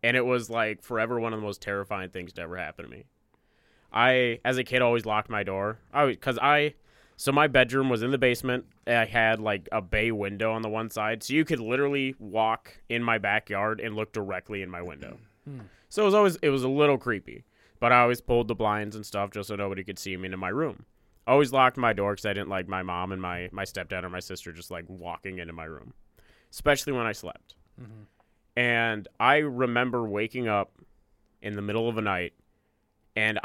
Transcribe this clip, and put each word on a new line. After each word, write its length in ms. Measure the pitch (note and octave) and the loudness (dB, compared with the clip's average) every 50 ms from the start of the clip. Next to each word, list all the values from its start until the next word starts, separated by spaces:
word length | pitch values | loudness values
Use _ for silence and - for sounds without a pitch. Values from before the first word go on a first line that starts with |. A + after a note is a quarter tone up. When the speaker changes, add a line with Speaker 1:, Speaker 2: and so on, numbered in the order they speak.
| - | 2
Speaker 1:
and 140 | A#2 A#2+ | 2 2
it 80 | B2+ B2 | 2 2
was, 240 | B2 B2+ B2 A#2 G#2+ | 2 0 0 -2 -2
like, 340 | A#2 A#2 A2+ G#2+ G#2+ - - | -2 -2 -2 -2 -2 -8 -10
forever 360 | - B2 A2+ A2 A2+ B2 A#2+ | -6 -2 -2 0 0 0 -2
one 120 | A2+ A#2 A2 | -2 -2 -4
of 60 | G#2+ | -4
the 40 | G#2+ | -6
most 140 | G#2 G2+ - | -6 -8 -8
terrifying 500 | - - G2+ G2+ G2 - G#2+ G2 F#2+ F2+ | -6 -6 -4 -4 -4 -6 -6 -8 -8 -8
things 220 | - F#2 F2+ F2 - | -10 -12 -12 -12 -12
to 80 | - E2+ | -12 -12
ever 140 | E2 F2 | -10 -8
happen 280 | F2+ F2 D#2 E2 - E2 | -8 -8 -10 -10 -12 -16
to 40 | A#1+ | -16
me. 140 | A#1 - - _ _ _ _ _ _ _ _ _ _ _ _ _ _ _ _ _ - | -16 -18 -20 _ _ _ _ _ _ _ _ _ _ _ _ _ _ _ _ _ 0
I, 460 | A2+ A#2 B2+ B2+ C3 B2 A#2+ A2+ A#2 _ | 2 4 6 6 4 4 2 0 -2 _
as 140 | A#2+ C3 B2+ | 0 0 0
a 60 | B2+ | -2
kid, 180 | - B2 B2+ B2+ | 0 2 2 4
always 240 | A#2+ A#2+ A#2+ G#2 | 4 2 2 0
locked 240 | A2 G#2+ G#2+ G#2+ - | 0 -2 -2 -2 -2
my 120 | A2+ G#2 G2+ | -4 -4 -4
door. 360 | F#2 F#2+ F#2+ G2 G#2 A2 - _ _ - | -2 -2 -2 -2 -4 -4 -8 _ _ 0
I, 220 | C#3+ D3 C#3 A2+ | 2 2 2 0
'cause 240 | - - C3+ B2+ A#2 | -2 -4 -4 -4 0
I, 340 | - C#3+ D3 D3 D3 D3+ C#3+ _ _ _ _ _ _ _ _ | 2 4 4 4 2 0 -4 _ _ _ _ _ _ _ _
so 160 | - - C#3 C3+ | -6 -2 0 4
my 140 | C#3+ D3+ | 4 4
bedroom 420 | D#3 B2+ C3 B2+ A#2 B2 C3+ C3+ C3+ | 6 6 6 4 6 4 0 2 2
was 140 | B2+ A2 A2+ | 0 0 0
in 80 | B2+ | 0
the 80 | C#3 C3 | 0 2
basement. 480 | B2 B2+ A#2+ A#2 - B2+ B2 B2+ - _ _ _ _ | 4 2 2 2 -2 -2 -2 -2 -4 _ _ _ _
I 180 | - A#2 A#2 A2+ | 0 2 2 2
had, 340 | G2+ G#2 A#2+ A2+ A2 A2+ G#2+ | 2 2 2 4 4 2 2
like, 280 | G#2+ G#2+ G#2 G2+ E2 - - | 0 -2 -2 -2 -4 -4 -4
a 80 | A2 G2 | -4 -4
bay 300 | F2 - G#2+ G#2+ A#2 A2+ | 0 0 0 2 2 0
window 400 | G#2 G2+ G2 G2+ G2 A2 A2 A2 | 0 -2 -4 -4 -2 -2 -2 -2
on 100 | A2+ A2 | -2 -4
the 60 | A2 | -4
one 220 | G#2+ A2 A2 A2 | -4 -4 -6 -6
side, 320 | - A2+ G#2+ G#2+ A2+ A#2 - | -4 -4 -2 -2 -2 -4 -6
so 100 | - C3 | -2 0
you 100 | D3+ D#3+ | 0 2
could 160 | - C#3+ B2 | 2 0 -4
literally 540 | A2+ A2 A#2+ C3 C#3+ C#3 C#3+ C#3+ C3+ C3 C3 - | -2 -2 0 0 2 0 0 0 -2 -4 -6 -8
walk 640 | G#2+ G#2 F#2 A2 A2 A2 A2+ - _ - - - - - | -14 -6 0 0 2 2 2 -2 _ -14 -20 -20 -10 -6
in 140 | A#2 A#2 A#2+ | -4 -2 0
my 160 | A#2 A2+ A2 | 2 0 0
backyard 640 | F#2+ G2+ G2+ G#2+ - - G#2 G2 G2+ G#2+ A2 G#2+ | 2 2 0 0 0 -2 -4 -2 0 0 -2 -2
and 160 | - A2+ G#2+ | -6 -6 -4
look 160 | G#2+ A2 G#2+ _ | -4 -6 -4 _
directly 500 | A2+ G2+ G2 F#2+ F#2 - - G#2+ G2+ F#2+ | -6 -4 -4 -6 -8 -8 -8 -8 -8 -8
in 80 | F2+ | -8
my 120 | F2+ F2 F2 | -10 -10 -10
window. 360 | F2+ D#2 C#2 C#2+ A#1+ - A2+ A2+ - _ _ _ | -10 -12 -12 -14 -16 -16 -18 -20 -20 _ _ _
Speaker 2:
Hmm. 140 | D3 C#3+ B2+ G#2+ - - _ _ _ | -16 -16 -16 -16 -18 -20 _ _ _
Speaker 1:
So 140 | - - G#3+ | -2 2 4
it 40 | |
was 80 | G3+ F#3+ | 6 6
always, 220 | G#3+ G#3 G3 E3+ | 8 6 6 4
it 140 | - - D3+ | 4 2 2
was 120 | C#3 C3+ B2 | 2 4 2
a 60 | C3 | 0
little 300 | C3+ C#3+ D3 D3 C#3+ B2 | 4 6 6 6 6 4
creepy, 460 | - B2 A2+ G2 F#2 - - - - _ _ _ _ _ _ _ | 2 -2 -4 -4 -4 -12 -18 -20 -20 _ _ _ _ _ _ _
but 120 | - A#2+ B2 | 4 6 8
I 80 | B2 | 8
always 200 | A#2+ A#2+ B2 A#2+ | 8 6 4 0
pulled 280 | - - B2 A#2+ A#2+ G#2+ | 0 2 2 2 4 2
the 60 | A#2 | -2
blinds 400 | F#2+ A2 G#2+ G#2 G#2+ G#2 G#2 G#2 | 0 2 2 2 0 -2 -4 -8
and 100 | A2 G#2 | -12 -14
stuff 260 | - - G2+ G2+ G2+ | -6 -4 -4 -4 -4
just 180 | F#2+ G#2+ G2 F#2+ | -4 -8 -8 -6
so 80 | A2 | -4
nobody 260 | G2 G2+ G2 G2 F#2 F#2+ | -4 -4 -4 -4 -6 -8
could 160 | G2+ G2 - | -10 -10 -10
see 160 | - G2+ F#2+ | -8 -8 -8
me 100 | F2+ F#2 | -8 -8
into 100 | F#2+ F#2 | -8 -8
my 140 | F#2 F#2+ F2+ | -6 -4 -4
room. 340 | G2 C3 D#3+ D3 G#2+ - - _ _ _ _ _ _ _ _ - | -2 -2 -2 -2 -4 -8 -16 _ _ _ _ _ _ _ _ 4
I 40 | B2+ | 6
always 200 | C#3+ D3 B2+ B2+ | 6 6 4 4
locked 240 | C3+ C3 B2+ - | 6 6 6 4
my 160 | - B2+ A#2 A2 | 4 2 2 2
door 240 | F#2+ G2+ G2+ G#2 | 2 0 0 0
'cause 80 | F#2+ - | -2 -2
I 60 | G#2+ G2+ | -2 -2
didn't 160 | G2 G2+ - | -2 -2 -4
like 180 | G2 F#2 F#2 | -4 -6 -4
my 160 | F#2+ F#2+ F#2 F#2 | -4 -6 -6 -4
mom 300 | F2+ F2 F2 F2+ F#2 G2 | -4 -4 -4 -4 -4 -6
and 80 | F#2 F#2 | -6 -6
my, 260 | F2+ F2 F2 F2+ F2+ - | -6 -6 -6 -8 -10 -8
my 120 | G2 G2 | -8 -10
stepdad 380 | - - G2 F2+ - G2+ F#2 F2+ | -8 -8 -10 -8 -6 -8 -8 -8
or 60 | F2+ | -8
my 100 | F2+ F2+ | -10 -10
sister 300 | F2+ - F#2+ F2+ - - | -10 -10 -12 -12 -12 -14
just, 200 | E2 E2 E2+ - | -16 -16 -14 -12
like, 160 | G2 E2+ E2 D#2+ | -12 -12 -12 -14
walking 500 | F#2 F#2 F2 F2 E2+ E2+ _ G2 F#2 F2+ | -18 -14 -12 -12 -12 -10 _ -12 -10 -10
into 140 | F2 E2 E2+ | -12 -12 -12
my 120 | E2 D#2+ | -12 -12
room, 280 | D#2+ D#2+ C#2+ - A#1+ - - - _ _ _ - _ _ _ _ _ | -12 -14 -14 -16 -20 -20 -20 -20 _ _ _ -20 _ _ _ _ _
especially 440 | - - - D3+ C#3+ C3+ - - C#3 | -18 -4 0 0 0 2 0 -4 -2
when 120 | B2 A#2 | -2 -2
I 60 | A2+ G#2 | -2 -4
slept. 420 | - - F2+ - - _ _ - _ _ _ _ - | -6 -10 -14 -14 -14 _ _ -20 _ _ _ _ -20
Speaker 2:
Mm-hmm. 220 | B2 G#2+ A2 A2 G#2+ _ _ _ _ _ _ _ _ _ _ | -20 -20 -20 -20 -20 _ _ _ _ _ _ _ _ _ _
Speaker 1:
And 500 | A#2+ B2 A#2+ A#2 A#2 A#2 A#2 A2 G#2+ F#2+ - _ _ | 0 2 2 2 2 2 0 -2 -4 -8 -14 _ _
I 160 | A2+ B2 C#3+ | 4 6 6
remember 680 | D3+ D#3 D3 B2+ B2 B2+ B2 A#2+ A#2+ B2 B2+ A#2+ B2 A#2 A2 | 6 4 0 -2 -2 -2 0 2 0 0 0 0 -2 -2 -2
waking 400 | G2+ G#2 A2 A2+ - B2+ B2 A2+ | -2 -2 -4 -4 -4 -4 -2 0
up 240 | G#2+ G2+ G2 - _ _ - _ _ _ _ _ _ _ _ _ _ _ - | 2 2 0 -2 _ _ -20 _ _ _ _ _ _ _ _ _ _ _ -8
in 120 | G#2 G#2 | -8 -6
the 80 | G2+ G#2 | -6 -4
middle 260 | G#2 G#2 A2+ A2+ A#2 | -2 -2 0 0 0
of 60 | A#2 | -2
the 80 | A2 G#2+ | -2 0
night, 300 | G#2 F#2+ F2+ F2+ E2 _ _ _ _ _ _ _ _ _ _ _ _ _ _ _ _ _ | 0 0 0 -2 -6 _ _ _ _ _ _ _ _ _ _ _ _ _ _ _ _ _
and 240 | A2 G#2+ A2 G#2+ G#2 | -2 -2 0 0 0